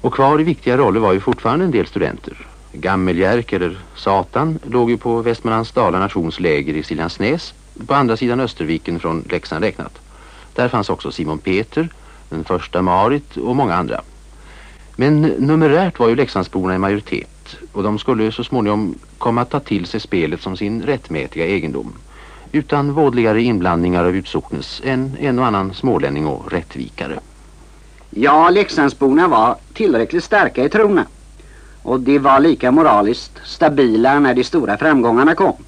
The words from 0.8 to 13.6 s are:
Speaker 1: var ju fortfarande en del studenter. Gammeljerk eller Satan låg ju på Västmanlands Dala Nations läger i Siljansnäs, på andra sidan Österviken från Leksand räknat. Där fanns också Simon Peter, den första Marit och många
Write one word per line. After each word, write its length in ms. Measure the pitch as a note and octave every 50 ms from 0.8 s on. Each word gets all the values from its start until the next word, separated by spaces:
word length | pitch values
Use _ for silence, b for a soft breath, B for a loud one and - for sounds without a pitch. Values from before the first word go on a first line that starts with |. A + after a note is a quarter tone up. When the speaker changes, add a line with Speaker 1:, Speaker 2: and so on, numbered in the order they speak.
| C#3 G#2+ F#2 A2
Speaker 1:
var 140 | A2+ G2+ F#2
ju 60 | F#2+
fortfarande 460 | F#2+ - A#2+ - - A#2 B2 D#3 F#3
en 60 | F#3
del 160 | C3+ G#2+ F2 -
studenter. 500 | - - F2 C2+ - - - - - - - - - - - -
Gammeljerk 800 | - - - F#2 G2 F#2+ F#2 F#2 F2 E2+ F#2 F#2+ A2 A#2+ A#2+ - -
eller 240 | F#2 F2+ E2+ F2 F#2+ - - -
Satan 640 | - - G2+ G2 G2 F#2 - - B2 C#3+ D#3+ D#3+ D#3+ -
låg 260 | C3+ A2+ B2 A#2+ A#2
ju 80 | A#2+ A2+
på 240 | - A#2+ A#2 A#2
Västmanlands 500 | A2+ A#2+ A#2 - - A#2 A2+ A2 A#2 A2+
Dala 280 | - - A#2 F#2 F2 F#2
Nations 400 | F#2+ G2+ - F#2+ E2+ E2 D#2+ -
läger 340 | F2+ E2+ D#2 D2 C#2 C#2+ D2+
i 100 | D#2 D2+
Siljansnäs, 720 | - E2 D2+ D#2+ E2+ - - F#2+ A2 D3 E3+ - - - - - - - - - -
på 60 | C#3+
andra 240 | C#3+ C#3 A#2+ A2+ A2
sidan 220 | B2+ A#2+ A#2+ B2+
Österviken 600 | C3 A2+ - - E2+ D#2 E2 D#2+ - - F2 E2+
från 260 | - E2+ D#2+ D#2+ - -
Leksand 340 | - E2+ - - D#2 D#2 F#2+
räknat. 360 | G#2 F2+ - - - - - - b b b b b b b b b b
Där 160 | - B2 B2
fanns 200 | - A#2 G2 -
också 220 | F2+ - - C#2+
Simon 260 | C#2 - D#2+ D2+ D#2 D#2
Peter, 520 | - F#2+ F#2 G2 A2 - - - E3 E3 b b b b b b b b
den 140 | D#2+ D#2+ D#2
första 380 | - F#2 F2+ - - - F2+
Marit 560 | F#2 F#2 F2+ F#2 G2+ A#2 C#3 D3 D3 - - -
och 180 | C2 A2+ B2
många 200 | C3+